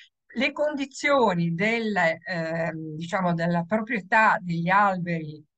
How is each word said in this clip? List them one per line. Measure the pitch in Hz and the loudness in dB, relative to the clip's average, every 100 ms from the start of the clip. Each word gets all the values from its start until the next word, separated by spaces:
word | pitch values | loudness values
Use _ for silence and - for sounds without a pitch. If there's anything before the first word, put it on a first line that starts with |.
| - _ _ | -20 _ _
le | - 285 | -4 -4
condizioni | 294 302 294 277 - 294 277 226 175 170 | -2 -2 -2 -8 -2 2 4 4 2 0
del, | 165 208 233 220 196 | 0 0 0 0 2
ehm, | 165 165 - 175 160 165 165 160 160 156 | 2 0 -6 -6 -4 -2 -4 -6 -8 -10
diciamo, | 170 196 180 | -4 -2 0
della | 165 170 175 | 0 0 0
proprietà | 170 220 220 240 - 226 214 170 | 0 -2 -2 -6 0 4 4 2
degli | 175 170 170 | -2 -2 2
alberi, | 190 208 185 175 165 151 151 - | 4 4 2 -2 -4 -6 -12 -18